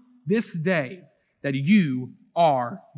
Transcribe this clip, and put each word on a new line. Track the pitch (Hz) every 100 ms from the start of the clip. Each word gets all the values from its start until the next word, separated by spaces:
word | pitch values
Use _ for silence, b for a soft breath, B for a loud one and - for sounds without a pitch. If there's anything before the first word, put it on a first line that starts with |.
| _ _ 143
this | 220 -
day | 170 160 175 127 180 - _ _ _
that | 143
you | 135 139 214 160 127 127 - _
are | - 170 131 120 - -